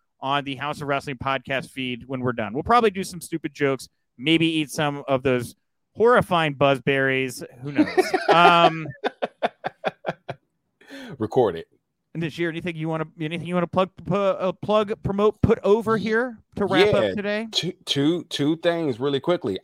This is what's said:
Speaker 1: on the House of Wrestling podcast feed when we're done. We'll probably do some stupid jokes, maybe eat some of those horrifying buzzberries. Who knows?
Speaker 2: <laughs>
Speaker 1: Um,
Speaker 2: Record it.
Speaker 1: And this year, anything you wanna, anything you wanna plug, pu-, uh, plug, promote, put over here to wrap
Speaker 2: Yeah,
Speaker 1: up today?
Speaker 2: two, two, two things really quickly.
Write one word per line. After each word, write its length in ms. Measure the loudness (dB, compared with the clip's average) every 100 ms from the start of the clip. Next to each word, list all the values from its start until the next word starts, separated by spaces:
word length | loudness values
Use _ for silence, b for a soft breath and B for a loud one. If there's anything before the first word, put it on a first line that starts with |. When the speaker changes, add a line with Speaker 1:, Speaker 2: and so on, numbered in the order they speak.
| _ _
Speaker 1:
on 240 | -4 -4
the 120 | -4 -8
House 260 | -8 -6
of 60 | -4
Wrestling 300 | -4 -4 -6
podcast 520 | -4 -4 -2 -6 -6
feed 340 | -8 -8 -8 -8
when 120 | -4
we're 140 | -4
done. 200 | -4 -6
We'll 100 | -6
probably 280 | 0 2 2
do 140 | -2 -8
some 160 | -12
stupid 320 | -10 -8 -8
jokes, 340 | -2 -2 -2 -8 _ _ -6
maybe 300 | 0 2 2
eat 220 | 0 -4
some 340 | -4 -4 -4 -2
of 160 | 0
those 320 | 2 0 -2 -14 _ _ _ 0
horrifying 600 | 4 4 2 0 0 2
buzzberries. 880 | 2 2 2 2 2 0 -2 -8 -14 -12
Who 100 | -4
knows? 140 | 0 2
Speaker 2:
<laughs> 400 | 0 0 -2 2
Speaker 1:
Um, 580 | 6 8 8 6 2 -6 -6 -8 -6 -8 _ -6 -6 -12 -8 -8 -8 -10 -10 -14 -16 _ _ _ _ B -18 -16 -8
Speaker 2:
Record 400 | 0 2 2 -2
it. 100 | -12 _ _ _ _
Speaker 1:
And 100 | -8
this 140 | -8 -4
year, 120 | -6
anything 260 | -6 -8 -6
you 120 | -6
wanna, 200 | -6 -8 -8
anything 280 | -8 -8 -4
you 80 | -4
wanna 120 | 0
plug, 220 | 0 -2 -4 -4
pu-, 100 | 0
uh, 360 | 0 0 -4
plug, 400 | -4 0 0 0 -4
promote, 380 | -4 2 0 4
put 180 | 4 6
over 340 | 4 2 2 -2
here 400 | 0 -2 -2 -8 _ -4
to 100 | 2
wrap 220 | 4 6
Speaker 2:
Yeah, 120 | 4
Speaker 1:
up 160 | 2 -2
today? 320 | -4 -6 -4
Speaker 2:
two, 220 | -4 -4 -8 -4
two, 380 | 0 2 0 -4
two 320 | -2 0 0
things 420 | 0 0 -2 -2
really 200 | -2 -2
quickly. 400 | 0 0 -2 -2